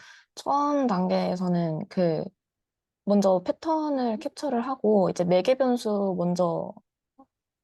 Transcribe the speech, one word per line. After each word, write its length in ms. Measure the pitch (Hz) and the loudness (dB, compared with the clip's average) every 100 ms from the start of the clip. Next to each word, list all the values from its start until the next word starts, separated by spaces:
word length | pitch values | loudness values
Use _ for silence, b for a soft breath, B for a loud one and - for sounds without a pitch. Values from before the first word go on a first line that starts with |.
| B B B | B B B
처음 520 | - - 285 285 285 262 | -12 -2 0 0 0 0
단계에서는 1000 | 180 185 185 185 180 185 175 170 156 202 | 0 0 0 -2 -2 0 0 0 -4 -6
그 340 | - 175 156 - _ _ _ _ _ _ _ - | 0 0 0 -6 _ _ _ _ _ _ _ 0
먼저 360 | 202 196 185 | 4 4 2
패턴을 760 | 180 - 320 320 302 269 247 214 | 0 -6 -2 -2 -2 -2 -2 -4
캡처를 420 | 285 - 294 240 | -8 -8 -4 -2
하고, 480 | 233 262 214 208 175 | -4 -2 2 4 2
이제 160 | - | 0
매개 300 | 175 180 185 | 2 2 4
변수 600 | 254 254 247 220 208 196 185 | 2 2 0 -2 -2 -2 -2
먼저, 560 | 175 175 175 160 180 - _ _ _ _ 269 _ _ _ | -2 0 0 -2 -6 -12 _ _ _ _ -20 _ _ _